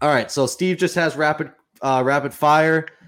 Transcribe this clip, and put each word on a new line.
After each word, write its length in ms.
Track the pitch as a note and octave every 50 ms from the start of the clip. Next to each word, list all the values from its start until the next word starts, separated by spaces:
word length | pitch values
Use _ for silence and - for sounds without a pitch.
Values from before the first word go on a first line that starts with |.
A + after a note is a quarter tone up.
all 80 | C#3+ D3+
right. 200 | D3 B2 - -
So 180 | - C#3+ C3+
Steve 300 | B2 - - F#3 F#3 F3+
just 180 | F3 F#3 F3 -
has 200 | F3+ E3 D#3 -
rapid, 360 | C#3 D#3 D3+ D3+ - D#3+ C3 - _ _ _ _ _
uh, 200 | - C#3 C3+ B2+ B2+
rapid 280 | C3 C#3 C#3+ C3+ C#3 -
fire, 540 | - D3+ D3 D3+ D#3 D#3 D#3+ D#3+ D#3+ D#3+ - - _ -